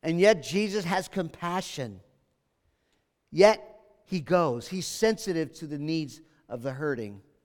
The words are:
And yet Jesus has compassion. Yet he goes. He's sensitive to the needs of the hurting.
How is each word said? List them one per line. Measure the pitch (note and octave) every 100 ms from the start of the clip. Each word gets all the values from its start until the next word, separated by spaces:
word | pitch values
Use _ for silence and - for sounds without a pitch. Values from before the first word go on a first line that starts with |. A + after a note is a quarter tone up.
And | D#3+ E3+
yet | G3 G#3+
Jesus | C3+ F3+ G#3+ G3+ E3+
has | F#3 F#3
compassion. | G3 E3 - E3+ F3 F#3+ - B2 F#2+ - _ _ _ _ _ _ _ _ _ _ _ _
Yet | D3+ G3+ G#3+ - - _ _ _
he | F#3+
goes. | C#3 F3+ E3 A#2+ A#2
He's | F#3 -
sensitive | - A3 A3 - E3 D#3 -
to | D#3
the | D3
needs | D3+ E3 D3+ A2 - _ _
of | A#2+
the | B2+
hurting. | C3 D3+ C3 G#2+ G2+ - _